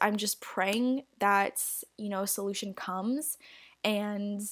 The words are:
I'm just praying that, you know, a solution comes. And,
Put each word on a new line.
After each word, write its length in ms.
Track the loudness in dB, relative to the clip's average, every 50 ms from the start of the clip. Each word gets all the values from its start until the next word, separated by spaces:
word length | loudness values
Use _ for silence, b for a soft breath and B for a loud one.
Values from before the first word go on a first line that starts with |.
I'm 160 | 2 2 4 2
just 240 | 0 -2 -2 -4
praying 640 | -6 -6 -2 0 2 2 2 2 2 2 2 0 -2 _ _ 2
that, 440 | 4 6 6 6 4 4 0 -2 -4 -4 -4 -6 -8 -10 _ -8
you 120 | -6 -4
know, 120 | -2 -2
a 60 | 0 0
solution 460 | -2 -2 -2 -2 -4 -4 -6 -6 -8
comes. 640 | -8 -6 -6 -4 -2 -2 0 -2 0 -2 -4 -6 B B B B B B B B _ 0
And, 580 | 0 0 0 0 -2 -2 -4 -4 -4 -4 -4 -6 -8